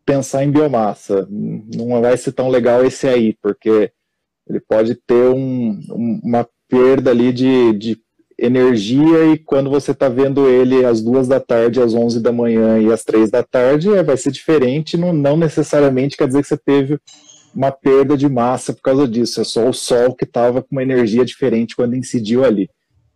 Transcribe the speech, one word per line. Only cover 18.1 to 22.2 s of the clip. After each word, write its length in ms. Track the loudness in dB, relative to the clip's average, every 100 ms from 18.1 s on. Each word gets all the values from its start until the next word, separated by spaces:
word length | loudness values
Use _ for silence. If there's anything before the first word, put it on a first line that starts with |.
| 2
de 120 | 0
massa 440 | 0 -2 -2 -6
por 100 | -6
causa 240 | -2 0 0
disso, 340 | 0 -2 -4
é 40 |
só 240 | -4 0 -2
o 40 |
sol 420 | -2 -2 2 2
que 120 | 0 -6
tava 360 | -2 0 0
com 60 | -4
uma 100 | -6
energia 420 | -2 0 2 0
diferente 520 | -2 -2 -2 0 -4 -4
quando 180 | -4
incidiu 500 | -4 -6 -6